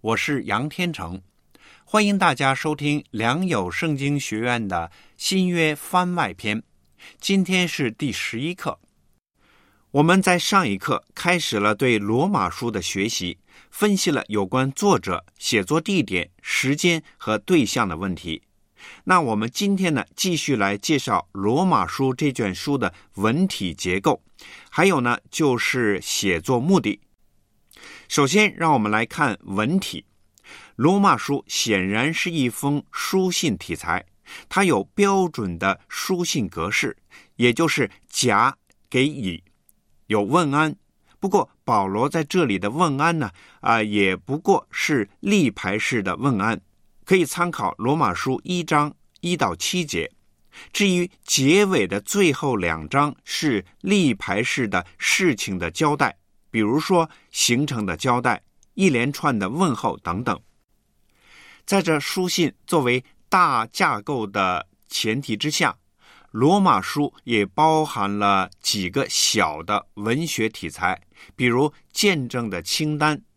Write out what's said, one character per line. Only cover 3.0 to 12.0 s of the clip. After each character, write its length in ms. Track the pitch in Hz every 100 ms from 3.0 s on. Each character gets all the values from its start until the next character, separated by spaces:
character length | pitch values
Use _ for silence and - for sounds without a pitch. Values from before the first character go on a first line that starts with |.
| -
良 340 | 104 113 147 185
友 240 | 123 90
圣 260 | 82 165 139
经 240 | 139 143
学 200 | - 110
院 280 | 120 120 104
的 220 | 87 82 - - _
新 320 | - 190 185
约 260 | 175 156 143
番 400 | - 180 180 175
外 180 | 117
篇。 300 | 87 107 110 - _ _ _ - _
今 240 | - 196
天 240 | 180 185 180
是 240 | - 123
第 200 | 110 143
十 280 | 98 - 113
一 160 | 151 180
课。 240 | 143 - _ _ _ _ _ _ _ _ _ _ _
我 100 | 139
们 180 | 160 190
在 200 | 185 175
上 280 | - 196 143
一 120 | 98
课 260 | - 123 _
开 240 | - 170 175
始 220 | - 107
了 160 | 104 104
对 240 | 127
罗 260 | 110